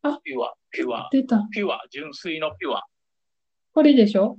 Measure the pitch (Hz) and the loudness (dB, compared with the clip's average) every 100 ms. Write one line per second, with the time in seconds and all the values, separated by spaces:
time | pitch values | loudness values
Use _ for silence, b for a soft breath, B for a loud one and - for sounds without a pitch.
0 | 294 - - 131 - - _ - 247 240 | -4 -6 -8 -6 -6 -8 _ -8 -6 -6
1 | - 269 262 226 214 208 196 127 - 139 | -2 -2 2 0 0 -4 -4 -6 -10 -14
2 | 151 143 175 156 156 98 160 107 - _ | -14 -12 -10 -6 -6 -6 -6 -6 -8 _
3 | _ _ _ _ _ _ _ - 294 262 | _ _ _ _ _ _ _ 4 6 8
4 | 208 202 208 | 6 4 0